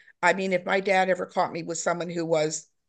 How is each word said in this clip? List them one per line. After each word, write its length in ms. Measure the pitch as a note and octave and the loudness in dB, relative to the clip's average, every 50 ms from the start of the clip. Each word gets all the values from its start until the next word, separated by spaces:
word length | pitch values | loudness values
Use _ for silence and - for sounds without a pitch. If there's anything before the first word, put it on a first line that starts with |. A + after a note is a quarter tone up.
| - _ _ - | -20 _ _ 0
I 100 | - F3 | 2 2
mean, 200 | E3+ F#3+ F#3+ F#3+ | 2 2 0 0
if 120 | F#3 F3+ F#3 | -2 -2 0
my 140 | F3+ F#3+ G3 | 0 0 0
dad 320 | F#3+ G3+ F#3+ F#3+ F#3+ F#3+ | 2 2 2 4 4 2
ever 160 | F3+ F3+ F#3+ | 2 0 -2
caught 260 | - - G3 E3+ - | -4 0 0 0 0
me 120 | - E3+ E3 | -2 -6 -8
with 140 | E3+ E3 D#3+ | -6 -6 -4
someone 320 | - F3+ E3+ E3+ E3 F3 | -2 -2 -2 -2 -4 -6
who 140 | E3+ F3 E3 | -4 -4 -2
was 440 | D#3+ E3 D#3 D3+ D#3 D#3+ - - _ _ _ _ | 0 2 2 2 0 -2 -6 -10 _ _ _ _